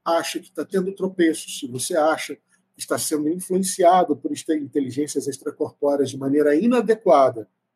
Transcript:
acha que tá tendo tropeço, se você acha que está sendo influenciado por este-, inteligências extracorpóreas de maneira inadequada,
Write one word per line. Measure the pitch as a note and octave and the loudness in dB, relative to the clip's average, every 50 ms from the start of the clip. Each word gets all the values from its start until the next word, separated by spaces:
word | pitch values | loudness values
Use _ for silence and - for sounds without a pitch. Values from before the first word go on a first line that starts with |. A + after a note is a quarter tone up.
| - | -4
acha | E3+ E3 E3 - - - E3 | -2 -2 0 -2 -4 -6 -10
que | - - | -10 -10
tá | _ D#3+ D3+ | _ -10 -8
tendo | - - F#3+ F#3 G3 G3 | -4 -4 -4 -4 -4 -6
tropeço, | - F#3 F#3+ F#3+ - E3+ D#3+ D3+ - - - | -6 -6 -4 0 2 2 2 2 -2 -6 -12
se | - - C#3+ | -12 -12 -10
você | B2 B2 B2+ - - F3+ | -10 -8 -8 -8 -4 0
acha | D#3+ D3+ D#3+ D3+ - - - C#3 | 2 2 2 0 -2 -4 -8 -12
que | - _ _ _ _ _ _ _ - | -14 _ _ _ _ _ _ _ -14
está | - - D3 A#2+ | -6 -4 -4 -4
sendo | - - D#3 D3+ D3+ D3+ | -2 -2 -2 -2 0 -2
influenciado | F3 F#3 F3+ - F#3 F#3+ F#3+ F#3+ - F#3 F3 E3+ F#3 F3+ F3 D3+ D3 | -4 -4 -4 -2 -2 -2 -2 -2 0 4 6 6 6 6 4 2 0
por | - - D3+ | -2 -4 -6
este-, | D3 C3+ - - | -8 -6 -4 -4
inteligências | D#3 D3+ C#3 B2+ - D3 C3+ B2 A2+ C#3+ D3+ D3 - C#3+ C3+ | -4 -2 -4 -4 -2 -2 -2 -2 -4 -4 -4 -4 -4 -4 -4
extracorpóreas | C#3 C3 - - D3 - - D3 B2 - _ D3 C#3+ C#3+ C#3+ C3+ B2 | -4 -6 -8 -10 -10 -6 -6 -6 -8 -6 _ -2 0 0 0 0 -2
de | C3+ C3+ | -4 -4
maneira | C3+ C3+ C#3+ D3 D3 D3 D3 | -4 0 2 2 4 4 4
inadequada, | D#3+ G#3+ A#3+ B3+ A#3+ G#3 A3 G#3+ A3 - F#3 D#3 C#3 C3+ B2 A#2 A2+ G#2 - _ _ _ _ _ | 4 4 4 2 2 2 2 0 2 4 4 6 6 6 4 2 -2 -10 -14 _ _ _ _ _